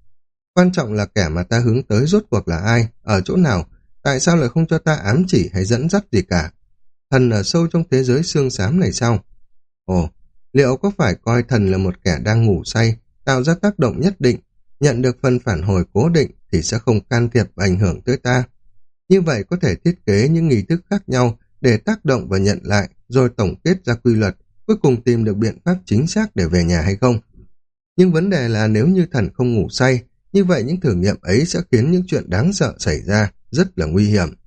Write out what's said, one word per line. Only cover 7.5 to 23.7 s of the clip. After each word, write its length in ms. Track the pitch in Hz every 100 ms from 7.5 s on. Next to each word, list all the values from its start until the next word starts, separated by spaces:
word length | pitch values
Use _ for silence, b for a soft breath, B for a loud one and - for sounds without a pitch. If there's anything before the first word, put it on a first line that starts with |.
| 170 170
trong 180 | 175 165
thế 140 | 131
giới 180 | 127 127
xương 280 | 170 156 135
xám 300 | - 95 175
này 120 | 131
sao? 320 | - 117 110 - - - - _ _
Ồ, 240 | - 92 80 - - - -
liệu 240 | 135 131 131
có 140 | 202 202
phải 160 | 127
coi 280 | 90 - 120
thần 280 | 123 120 98
là 80 | 95
một 160 | 95 92
kẻ 140 | - 85
đang 220 | 101 113 113
ngủ 160 | 85
say, 320 | - 110 113 113 _ _
tạo 180 | - 131
ra 120 | 131
tác 240 | 170 208 202
động 220 | 127 -
nhất 200 | 185 196
định, 180 | 123 120 - _ _ -
nhận 220 | 143 120
được 140 | 127 120
phần 160 | 135 123
phản 240 | - 87
hồi 220 | 92 95 87
cố 160 | 98 156
định 220 | 165 127 - -
thì 100 | 82
sẽ 160 | - 113
không 220 | - 107
can 280 | - 117 120
thiệp 160 | 117 98
và 100 | -
ảnh 140 | 98 90
hưởng 220 | 101 73
tới 160 | - 135
ta? 280 | 123 127 123 _ - - - _ -
Như 120 | 190
vậy 240 | 170 117
có 120 | - 180
thể 180 | 131
thiết 320 | 87 170 175 -
kế 220 | 101 135
những 200 | 165 165
nghi 140 | 120
thức 180 | 95 165 -
khác 180 | 202 -
nhau 300 | 127 123 117 _ _
để 160 | 127 110
tác 280 | - 214
động 240 | 147 123 82
và 100 | 95
nhận 200 | 98 101
lại, 260 | - 101 95 - -
rồi 200 | 123 123 120
tổng 180 | 95 90
kết 200 | 160